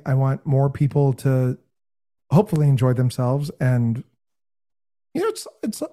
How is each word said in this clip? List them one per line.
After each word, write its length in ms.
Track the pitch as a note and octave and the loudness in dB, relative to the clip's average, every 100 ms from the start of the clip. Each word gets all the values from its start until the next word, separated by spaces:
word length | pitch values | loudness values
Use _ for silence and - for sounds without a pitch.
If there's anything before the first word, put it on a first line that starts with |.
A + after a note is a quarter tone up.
| - | 0
I 100 | C3 | 0
want 300 | C3+ C3+ - | 0 -2 0
more 240 | C3+ C#3 | 0 0
people 440 | - C#3+ D3 C#3 | 0 0 2 0
to 440 | B2 C#3 C3 B2+ C3 _ _ _ _ _ _ _ | 0 0 0 0 -4 _ _ _ _ _ _ _
hopefully 360 | D3+ G#3 D#3 D3 | 2 2 2 2
enjoy 260 | C3 B2+ | 4 2
themselves. 560 | B2 B2+ - B2 C#3 C#3+ - | 2 0 0 -2 -2 -4 -4
And, 420 | B2+ B2 A#2 A#2 - _ _ _ _ _ _ _ _ _ _ | 0 0 0 -2 -8 _ _ _ _ _ _ _ _ _ _
you 80 | - | -4
know, 60 | G#4+ | -4
it's, 180 | G#4+ - - | -6 -12 -10
it's, 200 | B3+ - D#4 | -8 -6 -10